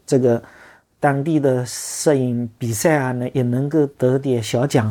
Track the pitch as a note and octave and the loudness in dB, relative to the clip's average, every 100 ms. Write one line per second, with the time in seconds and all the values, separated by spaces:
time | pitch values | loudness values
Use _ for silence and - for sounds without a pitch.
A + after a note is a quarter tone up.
0 | - C3+ B2 A#2 - - - - _ _ | 0 2 4 2 -2 -20 -20 -20 _ _
1 | C#3+ C#3 D3+ D#3 C3+ B2+ A#2+ - - - | -2 0 0 0 2 0 -2 -8 -10 -4
2 | E3 C#3 B2+ A#2+ A#2+ - A#2 G#2+ E3+ D3+ | 0 2 2 -2 -6 -6 -6 0 0 2
3 | B2+ B2 B2 C3+ B2 B2 C#3+ D#3 C#3+ - | 0 -4 -4 -2 0 0 0 0 0 0
4 | B2+ C3+ C#3 A#2+ A2 A#2+ C#3 C#3 G#2+ | 0 0 0 -2 0 -2 0 0 0